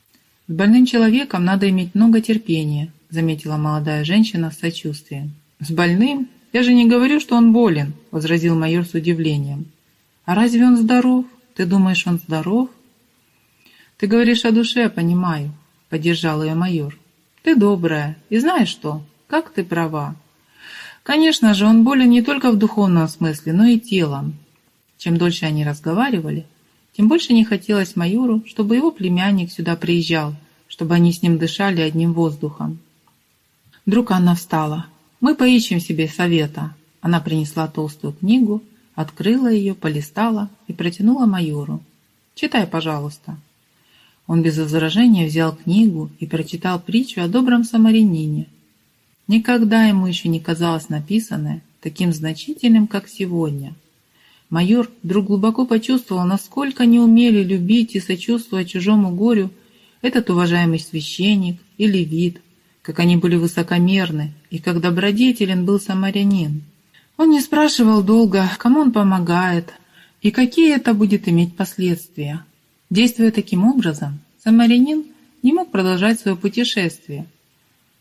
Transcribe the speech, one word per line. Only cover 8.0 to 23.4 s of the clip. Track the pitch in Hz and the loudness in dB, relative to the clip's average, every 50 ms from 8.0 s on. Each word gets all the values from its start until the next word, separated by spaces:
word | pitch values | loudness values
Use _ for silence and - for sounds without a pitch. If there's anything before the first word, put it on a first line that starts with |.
| _ _ | _ _
возразил | - 160 156 160 170 165 160 170 165 | -8 -6 -2 -2 0 0 0 0 0
майор | 160 160 160 165 175 175 | 0 0 0 -2 -2 -2
с | 175 | -4
удивлением. | - 165 156 170 170 160 160 156 151 143 143 139 143 143 156 - _ _ _ _ _ _ _ _ _ _ _ | -6 -4 -2 -2 -2 -2 -2 -2 -2 -4 -4 -6 -8 -10 -12 -16 _ _ _ _ _ _ _ _ _ _ _
«А | - 180 | -4 0
разве | 208 233 240 233 233 247 | 0 0 2 2 4 4
он | 254 247 | 4 4
здоров? | 233 226 220 247 247 247 254 254 254 247 - _ _ _ _ _ | 4 4 2 2 2 2 2 2 0 -2 -4 _ _ _ _ _
Ты | - 185 | -6 -2
думаешь, | 170 196 196 190 185 185 - - | 0 2 2 2 2 0 -2 -2
он | 180 175 160 | -4 -4 -4
здоров?» | - - 156 160 156 175 202 240 254 254 - _ _ _ _ _ _ _ _ _ _ _ _ _ _ _ _ _ _ _ _ _ _ _ _ | -4 -6 -6 -6 -2 -2 -2 -2 -2 -4 -8 _ _ _ _ _ _ _ _ _ _ _ _ _ _ _ _ _ _ _ _ _ _ _ _
«Ты | _ 214 | _ -2
говоришь | 196 220 233 240 233 240 226 - | 0 2 2 4 2 2 0 0
о | 233 | 0
душе, | 220 226 233 226 - 247 233 214 | 2 2 0 0 -2 -2 -2 -2
понимаю», | - - 170 170 175 180 180 175 160 151 143 147 147 - _ _ _ _ _ _ | -2 -2 -2 0 0 0 -2 -2 -4 -6 -8 -10 -12 -16 _ _ _ _ _ _
поддержал | 165 156 151 170 170 160 165 160 156 151 | -8 -4 -2 -2 -2 -2 -2 -4 -4 -4
ее | 156 156 160 | -4 -4 -4
майор. | 165 175 185 175 160 147 143 147 - _ _ _ _ _ _ _ _ | -4 -2 -2 -4 -4 -6 -8 -12 -16 _ _ _ _ _ _ _ _
«Ты | - 320 320 | -2 0 2
добрая, | 247 202 202 202 180 165 165 156 151 147 147 156 - _ _ | 4 4 2 2 0 -2 -2 -2 -4 -4 -6 -10 -12 _ _
и | 208 226 | -2 -2
знаешь | 262 330 370 330 208 170 | 0 0 0 0 0 -2
что? | - - - 151 151 156 147 - _ _ _ | -4 -8 -8 -8 -8 -8 -12 -18 _ _ _
Как | _ 285 320 320 - - | _ -4 -4 -4 -4 -8
ты | 202 185 | -8 -6
права. | 180 - 170 165 156 156 151 147 143 156 - _ _ _ _ _ _ _ _ - - - - - - - _ | -4 -4 -4 -4 -4 -4 -6 -8 -8 -12 -14 _ _ _ _ _ _ _ _ -20 -20 -20 -20 -20 -20 -20 _
Конечно | _ - 277 302 320 320 311 - 233 220 208 | _ -2 0 2 2 2 2 2 2 2 4
же, | 190 208 | 4 4
он | 214 226 226 | 6 6 6
болен | 226 254 277 262 254 240 | 6 4 4 4 4 6
не | 240 247 | 4 4
только | 233 285 285 277 262 254 | 2 0 -2 0 2 2
в | 226 202 | 2 2
духовном | 220 214 - 214 202 190 175 170 160 156 | 2 0 2 0 2 2 2 2 2 0
смысле, | - - 170 160 151 151 | -2 -4 -4 -4 -4 -6